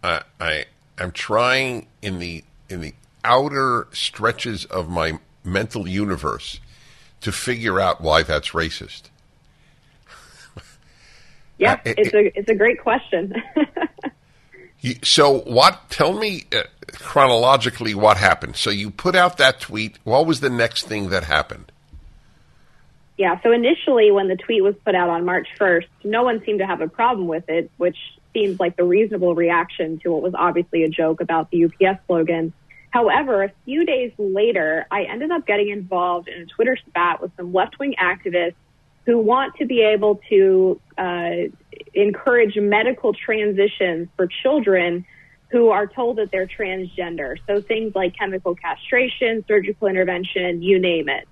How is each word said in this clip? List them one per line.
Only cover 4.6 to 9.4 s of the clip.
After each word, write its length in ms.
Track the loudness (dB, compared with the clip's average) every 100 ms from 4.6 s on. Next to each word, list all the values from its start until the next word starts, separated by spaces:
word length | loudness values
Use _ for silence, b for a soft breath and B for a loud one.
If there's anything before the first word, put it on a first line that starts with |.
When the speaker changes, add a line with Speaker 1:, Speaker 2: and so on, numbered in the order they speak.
| -6
Speaker 1:
of 240 | -8 -4
my 280 | -4 -4 -4 _ _
mental 460 | -4 -4 -4 -6 -6
universe 720 | -4 -2 -4 -4 -8 -12 -16 b b b b b b
to 100 | -8
figure 480 | -6 -6 -4 -2 0
out 220 | 0 0
why 200 | 2 2
that's 280 | 2 -4 -4
racist. 540 | -4 -4 -6 -14 -18 -20 _ _ _